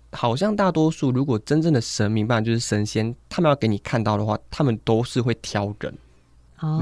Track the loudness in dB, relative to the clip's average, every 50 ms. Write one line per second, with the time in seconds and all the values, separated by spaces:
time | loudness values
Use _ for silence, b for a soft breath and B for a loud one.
0 | -20 -16 -8 -4 -2 -2 0 0 0 0 0 2 2 2 2 2 2 2 0 0
1 | -2 0 0 0 0 0 -2 -2 0 0 0 2 4 4 2 2 0 -2 -2 -2
2 | 0 0 2 0 2 2 2 0 2 0 0 -2 0 0 0 0 0 0 -2 -2
3 | -2 -2 -4 -8 _ -8 -2 0 2 2 2 2 2 0 0 0 -2 -2 -2 0
4 | 0 2 0 0 0 0 -2 -4 -6 -10 -4 0 0 0 0 0 0 0 0 0
5 | 0 0 -2 -2 0 0 -2 -4 -6 -6 -4 -4 -4 -4 -6 -8 -10 -10 -10 -12
6 | -20 -20 _ _ _ _ _ -20 -20 _ -14 -8 -6 -2 0 0